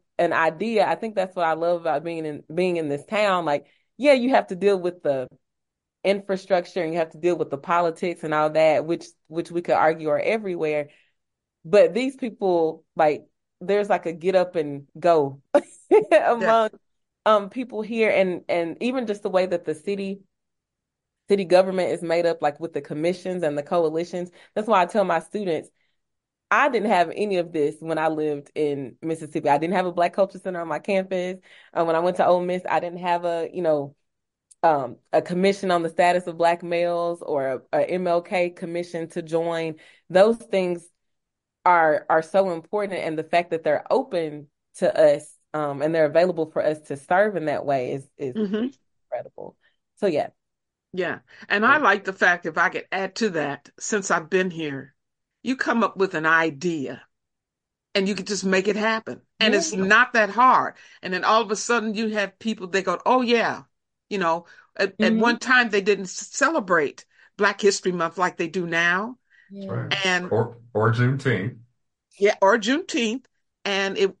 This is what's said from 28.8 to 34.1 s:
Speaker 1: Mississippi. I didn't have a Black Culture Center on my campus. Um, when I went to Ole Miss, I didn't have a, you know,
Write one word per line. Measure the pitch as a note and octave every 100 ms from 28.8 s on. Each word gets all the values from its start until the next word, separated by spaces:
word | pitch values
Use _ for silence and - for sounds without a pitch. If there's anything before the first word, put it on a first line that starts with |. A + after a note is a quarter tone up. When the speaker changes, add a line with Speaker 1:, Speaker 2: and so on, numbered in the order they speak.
| C3 -
Speaker 1:
Mississippi. | D#3+ D#3+ D#3 D#3 C#3+
I | D3
didn't | E3
have | F#3 F#3
a |
Black | F3 F3
Culture | F#3+ F#3+ F#3
Center | F#3+ F3
on | E3
my | D3+
campus. | - F#3+ F#3+ F#3+ F3+ F#3 _ - _
Um, | - E3
when |
I | E3
went | F3+ F3+
to | E3+
Ole | F3+
Miss, | F3+ F3+ F3+
I | D#3+
didn't | F3 F3
have | F3+ F3
a, | F3 E3+ E3
you | -
know, | E3 D3+ C#3 - _